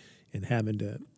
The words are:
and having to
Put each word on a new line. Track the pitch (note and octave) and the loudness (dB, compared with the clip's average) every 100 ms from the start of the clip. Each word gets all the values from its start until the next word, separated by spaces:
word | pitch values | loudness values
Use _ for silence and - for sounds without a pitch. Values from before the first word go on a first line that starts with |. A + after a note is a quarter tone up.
| - - - | -16 -20 -10
and | G#2+ | -4
having | F#2 A#2 A2 G#2 | 0 2 2 0
to | G#2 G#2+ - | -2 -4 -10